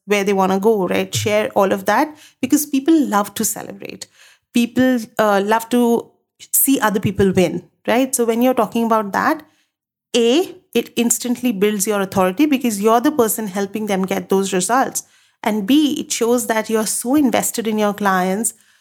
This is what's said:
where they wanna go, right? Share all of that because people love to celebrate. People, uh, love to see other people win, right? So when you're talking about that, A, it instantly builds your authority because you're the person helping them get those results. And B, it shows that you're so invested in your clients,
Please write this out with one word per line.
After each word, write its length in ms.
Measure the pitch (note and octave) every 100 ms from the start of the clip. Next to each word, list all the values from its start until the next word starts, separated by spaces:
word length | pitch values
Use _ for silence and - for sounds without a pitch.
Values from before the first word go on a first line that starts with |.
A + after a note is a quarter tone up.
| -
where 160 | G#3
they 100 | G3
wanna 280 | G3 F#3+ F#3+
go, 260 | G#3 A3 F3+
right? 260 | F#3+ F#3+
Share 380 | - G#3+ G#3 G#3+
all 220 | - G3
of 140 | G3+ F#3+
that 300 | G#3+ D4+ - - _
because 240 | B3+ D4
people 340 | D4+ C4+ C4+ E4 A#3
love 280 | G#3 G#3
to 100 | -
celebrate. 600 | A3+ - - G3 - - - _ - _ _
People, 460 | A#3+ A#3 B3 B3+ B3+ A3 -
uh, 240 | A3 G3
love 240 | G3+ A3+ A3+
to 420 | B3 A#3+ A#3 - _ _ _ -
see 260 | - - C4+
other 220 | G#3+ G#3
people 320 | G#3+ G3 G3
win, 360 | F#3 F3 F3 - _ -
right? 260 | A3+ C4
So 100 | C4
when 160 | A3+ A3+
you're 140 | B3+
talking 300 | B3+ G#3 A#3
about 280 | A3+ A3 G3+
that, 320 | F#3+ G#3 D#4 - _ _ _ _ _ _
A, 400 | C4 A#3 C#4 F#4+ - _
it 180 | A#3 - -
instantly 540 | A#3 - A#3+ A#3+ B3
builds 380 | G3+ G#3 G#3 F#3+
your 120 | G3+
authority 460 | F#3+ F#3+ F#3 F#3 D4+
because 340 | C4 A#3+ G#3
you're 200 | G#3+ A3+
the 100 | C4+
person 380 | D4+ A3+ A3 G#3+
helping 380 | F#3 G3 G#3+ G#3+
them 200 | F#3+ F#3
get 220 | F#3+ F3+
those 240 | F#3+ G3
results. 500 | F#3+ F3+ B3 B3 - - _ _ _
And 240 | A#3 G#3+ G3
B, 280 | C#4+ D4 -
it 140 | -
shows 340 | - A3+ B3 A3
that 240 | A3 A3
you're 160 | A3 A3
so 300 | - A#3 D4
invested 500 | C4+ G3+ G3+ - A3
in 120 | G#3+
your 160 | G#3
clients, 600 | G3+ G3+ F#3+ F#3 F#3+ A3+ - _ _